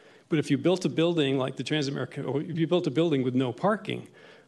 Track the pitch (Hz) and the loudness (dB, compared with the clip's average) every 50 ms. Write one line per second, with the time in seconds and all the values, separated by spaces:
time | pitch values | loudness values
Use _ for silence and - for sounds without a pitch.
0 | - - - - _ _ - 151 143 - 147 127 117 160 185 180 185 170 127 139 | -20 -20 -20 -20 _ _ 0 0 2 2 0 2 2 2 2 2 0 -2 0 2
1 | 160 170 175 165 151 151 135 139 127 139 135 - 135 - 151 156 143 135 139 151 | 2 2 2 2 2 2 2 0 0 -2 -4 -6 -6 -2 -2 0 0 -2 -2 -4
2 | 131 127 - 147 139 - 127 139 165 185 160 165 160 147 180 180 - 156 127 151 | -6 -6 -6 -8 -6 -4 -4 -4 -4 -4 -2 -2 0 2 2 2 2 0 0 2
3 | 165 175 151 135 127 127 120 127 135 127 117 - - 190 220 196 - - 127 120 | 2 2 2 2 0 2 2 2 0 0 -2 0 0 0 0 0 -2 -6 -8 -8
4 | 120 - - - - - - - - | -8 -12 -20 -20 -20 -20 -20 -20 -20